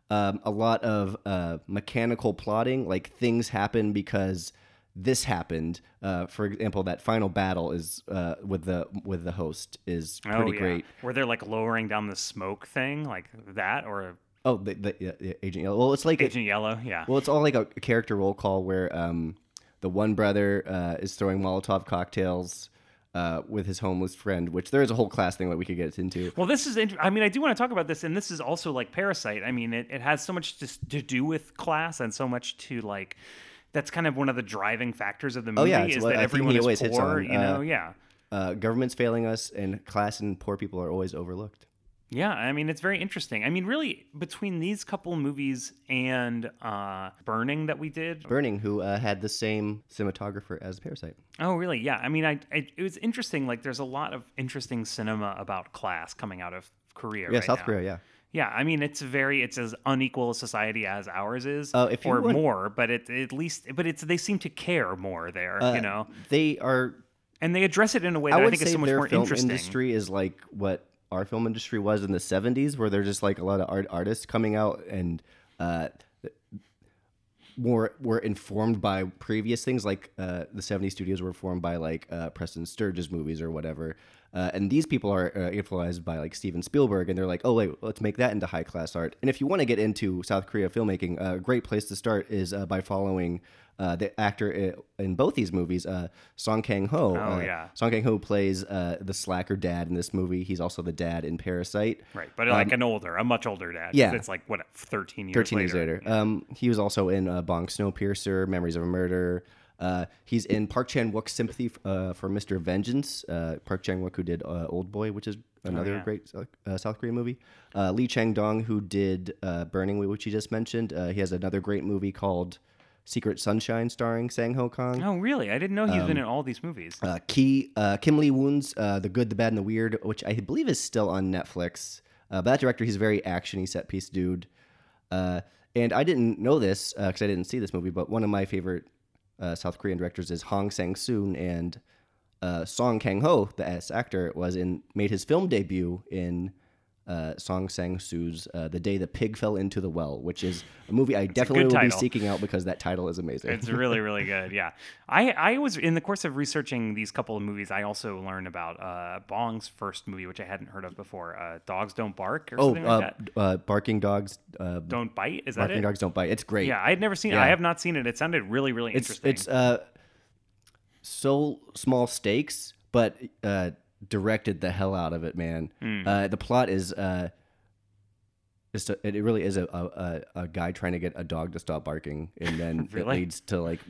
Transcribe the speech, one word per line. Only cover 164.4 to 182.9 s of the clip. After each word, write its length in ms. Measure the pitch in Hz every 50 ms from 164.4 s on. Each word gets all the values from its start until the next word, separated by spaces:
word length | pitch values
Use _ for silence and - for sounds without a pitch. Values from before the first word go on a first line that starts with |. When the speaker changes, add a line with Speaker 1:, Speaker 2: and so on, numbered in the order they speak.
| _ - - -
Speaker 1:
uh, 200 | 90 90 90 90
Speaker 2:
Don't 340 | 82 82 104 120 117 110 -
Bite? 300 | - 95 131 185 - -
Is 80 | 135 113
that 80 | 113 107 -
Speaker 1:
Barking 100 | 196 151
Speaker 2:
it? 40 | 101
Speaker 1:
Dogs 160 | 104 104 -
Don't 120 | 104 90 -
Bite. 160 | 98 90 80
It's 160 | 110 110 -
great. 220 | - 104 104 95
Speaker 2:
Yeah, 160 | - 123 101 92
I'd 160 | 131 185 180
never 140 | 208 214 196
seen 180 | - - 220 196
it. 40 |
Speaker 1:
Yeah. 60 | 208 -
Speaker 2:
I 40 |
have 140 | 139 180 170
not 200 | 175 170 170 -
seen 160 | - 175 170
it. 100 | 143 123
It 120 | 120 113 -
sounded 240 | 151 165 170 147 101
really, 300 | 95 110 135 135 135 120
really 200 | 117 120 113 107
Speaker 1:
It's, 160 | 131 120 -
Speaker 2:
interesting. 220 | 110 - - 135
Speaker 1:
it's, 180 | 131 120 - -
uh, 340 | 131 127 123 123 120 - - - - - - _ _ _ _ _ _ _ _ _ _ _ _ _ _ _ _ _ _ _
so 600 | - - - - - 135 139 143 151 147 - - - - -
small 320 | - - 131 131 123 123
stakes, 680 | 120 - - - 101 104 127 151 - - - - - - _ _ _ -
but, 240 | 120 113 104 - - 127 - _ _ -
uh, 280 | 104 101 95 90 87 76 - _ _ _ - 101 -
directed 520 | 113 104 95 110 107 110 - 110 98 76
the 100 | - 90
hell 240 | 90 95 95 95 95
out 180 | 90 85 80 85
of 120 | 82 82
it, 120 | 82 -
man. 360 | 85 85 82 82 82 80 71 - -
Speaker 2:
Hmm. 260 | 104 110 107 101 90
Speaker 1:
Uh, 220 | 98 101 101 98 95
the 80 | 101
plot 320 | 98 - - 123 123 127 -
is, 240 | 95 95 92 87 95
uh, 380 | - 98 95 92 90 87 87 - _ _ _ _ _ _ _ _ _ _ _ _ _ _ _ _ _ _ _ _ _ _ _ _ _ _ _ -
is 120 | 107 -
to, 140 | - 101 - -
it 160 | 104 98 104 104
really 180 | 117 113 107 82
is 140 | 98 95
a, 80 | 98 90
a, 200 | - - 87 87 90 - - 90 87 82 78 - - -
a, 60 | 87 90
a 60 | 82
guy 220 | 80 90 85 87 90
trying 200 | - - 90 90
to 60 | 85
get 140 | 85 87 -
a 80 | 73 85
dog 280 | 78 85 80 82 90 78
to 60 | 80
stop 260 | - - 82 76 76
barking, 460 | 76 76 78 - 71 73 76 80 87 - -
and 200 | 85 85 82 80
then 280 | 85 85 82 80 78 -